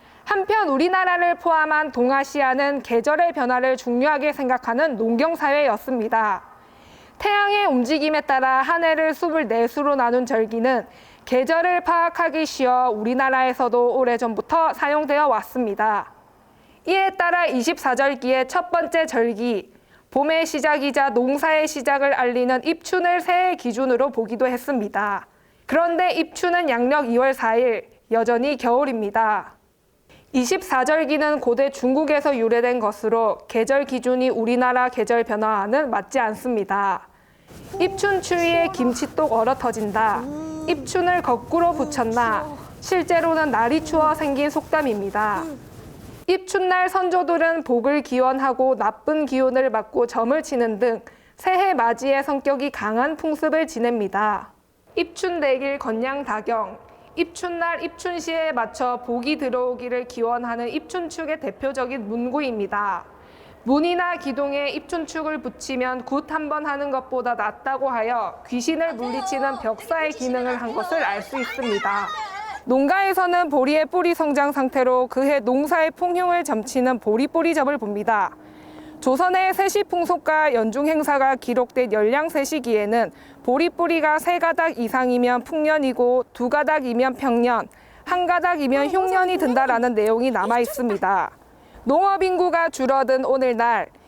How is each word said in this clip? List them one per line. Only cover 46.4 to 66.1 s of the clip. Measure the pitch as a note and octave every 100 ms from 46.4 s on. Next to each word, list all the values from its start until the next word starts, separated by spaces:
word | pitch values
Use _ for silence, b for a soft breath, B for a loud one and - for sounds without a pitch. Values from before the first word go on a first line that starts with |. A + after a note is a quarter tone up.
| F#4 G4 F#4 F#4 F#4
선조들은 | F#4+ F#4 F4+ D#4+ E4+ E4 E4
복을 | C4 A#3+ B3 D4
기원하고 | - B3+ C4 C4+ C4+ B3+ C4 A#3
나쁜 | G#3+ G#3+ - D#4 D4
기운을 | C4 C4 B3+ C4
막고 | A3 G#3 - A#3
점을 | B3 A3+ D4+
치는 | D#4 C4 A#3 G#3
등 | B3 A3+ - B B B
새해 | F#4 F#4 F#4+
맞이의 | D4 A#3 A3+ C4+ C4+
성격이 | C4+ C#4 C#4 C#4 C#4
강한 | - G#3 A3+ C#4 D4+
풍습을 | D#4+ D4+ D#4 D#4 D#4+
지냅니다. | A#3+ A#3+ A#3+ G3 G3 G#3+ G3+ - _ _ _ _ -
입춘 | E4+ - F#4 F4
내길 | C#4+ C4 C#4 C#4
건양 | C4+ A3 B3+ C#4
다경, | C4 G#3+ A3 A3+ G3 G#3+ - B B -
입춘날 | E4+ - F4+ E4+ E4+ E4
입춘시에 | E4 - F#4 F4 D#4+ E4 D#4+
맞춰 | B3 A3+ - B3 A#3+ A#3+
복이 | A#3+ B3+ D4+
들어오기를 | C4 B3 B3 B3 B3 B3 B3
기원하는 | B3 A#3 A#3+ A#3+ A#3 A#3+
입춘축의 | D4+ - F#4 E4 E4+ D#4 D#4+
대표적인 | B3+ - C4+ C4 B3 C4 G3+
문구입니다. | A#3 B3 C#4 C#4 A3 G3 G#3 G3+ F3+ - - B B B B
문이나 | A3+ C#4+ E4+ F4 F4+ F4
기둥에 | C#4 B3+ C#4+ C#4+ C#4+
입춘축을 | D4+ - F4 D#4 D#4+ D#4 D4+
붙이면 | B3 - - C4 B3+ B3+
굿 | B3